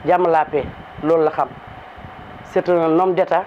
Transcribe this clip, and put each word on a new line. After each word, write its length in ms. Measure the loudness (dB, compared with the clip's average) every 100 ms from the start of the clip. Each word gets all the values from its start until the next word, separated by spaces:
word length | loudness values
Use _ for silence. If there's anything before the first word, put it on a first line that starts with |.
Jàmm 220 | 2 2 4
la 180 | 2
paix, 200 | 2 -2 -4 -12 -18 -6
loolu 180 | 0 2
la 80 | 2
xam. 160 | 0 -4 -6 -18 -18 -18 -18 -18 -18 -18 -18 -4
C'est 220 | -2 2
un 300 | 2 4 4
homme 160 | 4
d'État 300 | 2 2 0